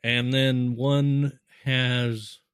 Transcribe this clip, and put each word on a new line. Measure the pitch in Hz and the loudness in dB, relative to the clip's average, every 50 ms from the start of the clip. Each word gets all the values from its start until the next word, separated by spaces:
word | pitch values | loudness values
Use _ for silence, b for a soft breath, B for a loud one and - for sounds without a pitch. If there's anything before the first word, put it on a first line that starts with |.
| - | -2
And | 117 120 120 120 123 131 | -2 -2 0 0 0 0
then | 135 135 135 127 127 127 123 120 | 2 2 2 2 0 0 -2 -2
one | 117 127 139 139 143 143 143 139 139 143 143 - - _ _ - - - | -2 0 0 2 2 2 2 2 2 0 -2 -4 -8 _ _ -20 -8 -4
has | 135 131 127 127 123 123 123 123 120 113 110 107 104 - - _ _ | -2 0 0 0 0 0 0 0 -2 -2 -6 -8 -14 -18 -20 _ _